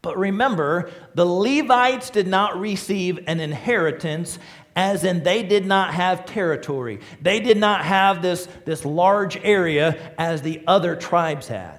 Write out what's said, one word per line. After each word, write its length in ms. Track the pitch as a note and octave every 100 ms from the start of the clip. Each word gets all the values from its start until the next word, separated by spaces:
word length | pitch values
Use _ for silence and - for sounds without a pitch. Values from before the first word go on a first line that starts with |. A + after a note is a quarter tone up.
But 160 | G3+ F#3
remember, 720 | G3 G3 C4 F#3 D3 E3+ - - - -
the 100 | F3
Levites 840 | F3+ G#3+ C#4+ B3 B3 B3 C4 -
did 180 | G#3 F#3
not 320 | F#3+ G#3 F3+
receive 600 | G#3+ F#3+ - F#3+ F3+ E3+ -
an 140 | E3
inheritance, 960 | D#3 D3 G#3+ A#3 D#3+ D#3+ E3 D#3 E3+ - - - - -
as 300 | F#3+ G3 F3+
in 180 | F3
they 200 | D#3+ G#3
did 220 | G3 G3+ F#3+
not 280 | G3 F#3
have 320 | E3+ F3+ F3+ -
territory. 760 | A3 F3 D3 - C#3 A#2+ G#2 - -
They 180 | E3 G#3+
did 180 | A#3 G#3
not 280 | G#3 G3+ D#3
have 360 | F#3+ G3 F#3
this, 280 | F3+ E3+ - - -
this 180 | D#3
large 540 | C#3 D#3 F3+ G3+ F#3+ -
area 680 | G#3 G3+ F3 D3 D#3+ D#3 - -
as 240 | E3 D#3+
the 200 | D#3 D#3 -
other 300 | G3 F3 E3
tribes 500 | - F3 E3 C#3+ -
had. 300 | G#2+ F2+